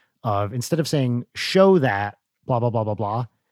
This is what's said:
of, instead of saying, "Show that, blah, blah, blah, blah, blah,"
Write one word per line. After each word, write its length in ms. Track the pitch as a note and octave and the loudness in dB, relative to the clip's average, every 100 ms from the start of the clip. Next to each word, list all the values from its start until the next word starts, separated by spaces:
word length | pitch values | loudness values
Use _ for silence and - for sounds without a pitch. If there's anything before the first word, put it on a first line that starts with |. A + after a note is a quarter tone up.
| _ _ | _ _
of, 300 | A#2+ G2+ G#2 | -4 -2 -2
instead 260 | B2 - D#3+ | -6 -4 -2
of 80 | C#3+ | -2
saying, 400 | D3 B2+ A#2+ - | 0 0 -2 -6
"Show 460 | - - F#3+ G3 F#3 | -10 -2 4 6 6
that, 380 | C3 G2+ G#2 - _ _ | 4 0 -4 -8 _ _
blah, 160 | - B2 | -2 0
blah, 100 | A#2+ | 0
blah, 140 | A2+ | 0
blah, 100 | G#2+ | -2
blah," 320 | G#2 G#2 A2+ B2 _ _ | -4 -4 -4 -6 _ _